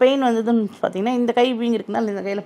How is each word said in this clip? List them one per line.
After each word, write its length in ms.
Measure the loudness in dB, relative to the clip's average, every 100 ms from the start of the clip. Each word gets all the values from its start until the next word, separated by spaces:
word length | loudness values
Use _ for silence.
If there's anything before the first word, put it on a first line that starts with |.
பெயின் 240 | 2 4 0
வந்ததுன்னு 360 | 0 2 0 0 -4
பார்த்தீங்கன்னா, 320 | -4 -2 -2 -2
இந்த 120 | 0 2
கை 80 | 2 2
வீங்கிருக்குனால 520 | -2 -2 -2 -4 -2
இந்த 100 | -4 -6
கையில 160 | -6